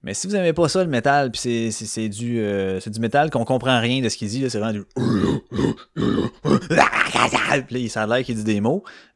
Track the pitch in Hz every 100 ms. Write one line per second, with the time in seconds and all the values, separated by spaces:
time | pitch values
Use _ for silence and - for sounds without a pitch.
0 | - 101 185 202 175 160 165 185 180 127
1 | 139 143 135 110 123 117 113 107 110 -
2 | 110 101 120 120 104 101 95 95 110 107
3 | 113 143 156 135 113 131 127 123 117 131
4 | 120 - 107 120 131 113 110 104 98 -
5 | 113 110 87 - - - - - - -
6 | 190 - - - 156 - - 165 - -
7 | - 120 120 131 - 143 131 123 120 117
8 | 107 123 131 113 107 104 107 175 - -
9 | -